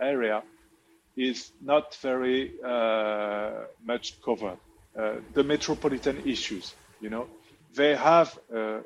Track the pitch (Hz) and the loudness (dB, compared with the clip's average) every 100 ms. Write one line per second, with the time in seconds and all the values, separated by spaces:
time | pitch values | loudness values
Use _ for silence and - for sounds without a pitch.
0 | 135 135 113 107 - - _ _ _ _ | -2 0 0 0 -4 -20 _ _ _ _
1 | _ 131 127 120 - - 135 151 147 - | _ -2 -2 -2 -10 -8 2 2 0 -8
2 | 135 127 127 131 131 - 123 123 113 110 | -4 0 2 0 -2 -8 -4 0 2 2
3 | 107 104 104 104 107 110 113 - 113 120 | 0 -2 -2 -4 -4 -8 -12 -12 -6 -4
4 | - - - 117 101 90 _ _ _ - | -6 -8 -4 -2 -4 -8 _ _ _ -6
5 | 110 120 113 139 143 147 - 147 147 131 | -4 -4 -2 2 2 2 0 0 0 0
6 | 143 139 131 113 - 98 - - - - | -2 -2 -2 -2 -4 -8 -10 -18 -20 -14
7 | 107 113 127 - - - _ 139 147 139 | -8 -8 -8 -14 -20 -20 _ 4 4 6
8 | 147 170 160 - - 113 110 110 | 8 8 6 0 -8 -4 -4 -6